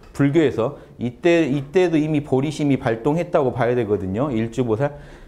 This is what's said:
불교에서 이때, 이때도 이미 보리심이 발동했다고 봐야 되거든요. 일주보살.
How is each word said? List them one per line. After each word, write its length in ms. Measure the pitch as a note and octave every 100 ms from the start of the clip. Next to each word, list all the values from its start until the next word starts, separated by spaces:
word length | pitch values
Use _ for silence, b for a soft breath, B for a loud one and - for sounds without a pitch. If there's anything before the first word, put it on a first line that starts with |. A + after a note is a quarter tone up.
| B
불교에서 680 | - C#3 D3+ D3+ - A#2+ C#3+ B B
이때, 480 | A#2 - F3 E3+ D3+
이때도 500 | C#3+ C#3 F#3 F3+ D#3+
이미 260 | D#3 D3+
보리심이 560 | C#3 C3 D3+ D3+ D3 C3
발동했다고 720 | A#2+ A2+ D3+ D#3+ E3+ E3 C3
봐야 220 | A#2+ A#2 B2
되거든요. 540 | G#2+ G2+ F#2+ G2+ D3
일주보살. 680 | A2+ A2+ B2 B2 G#2+ C#3+ - B B